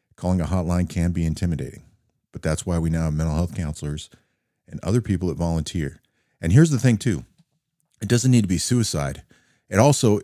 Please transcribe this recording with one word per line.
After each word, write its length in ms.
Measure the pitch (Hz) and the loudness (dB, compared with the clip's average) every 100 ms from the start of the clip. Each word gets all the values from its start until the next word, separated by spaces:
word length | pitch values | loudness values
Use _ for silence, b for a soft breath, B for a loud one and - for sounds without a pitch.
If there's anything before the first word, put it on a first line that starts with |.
| _ | _
Calling 260 | - 92 92 | -6 -2 0
a 60 | 80 | 0
hotline 420 | 92 85 87 87 | -2 0 0 -2
can 220 | 90 87 | 0 0
be 160 | 85 80 | 0 -2
intimidating, 560 | 76 87 73 64 - - _ _ _ _ | -2 -2 -2 -6 -12 -20 _ _ _ _
but 120 | - | -6
that's 220 | 80 78 | -4 -4
why 140 | 95 85 | -2 -2
we 100 | 80 | 0
now 140 | 82 | 0
have 120 | 80 | 0
mental 200 | 76 80 | -2 0
health 200 | 78 85 | 0 -2
counselors 540 | 92 76 - 76 73 - b b b b b _ | -4 -6 -6 -8 -8 -12 b b b b b _
and 100 | 76 | -8
other 180 | 90 117 | -2 0
people 280 | 110 90 90 | 0 -2 -2
that 80 | 71 | -2
volunteer. 640 | 85 82 76 87 71 - _ _ _ _ | -2 -2 -2 -4 -6 -8 _ _ _ _
And 120 | 85 | 2
here's 180 | 123 165 | 2 2
the 80 | 123 | 2
thing, 180 | 127 107 | 2 2
too. 280 | 120 76 - _ _ _ _ _ _ _ | 0 -4 -8 _ _ _ _ _ _ _
It 80 | 101 | 0
doesn't 220 | 120 131 | 2 4
need 120 | 120 | 4
to 60 | 95 | 4
be 100 | 85 | 0
suicide. 680 | - 120 110 80 69 71 - b b b - | 0 0 0 -2 -4 -8 -16 b b b 0
It 100 | 95 | 4
also, 420 | 143 135 110 104 | 4 4 2 2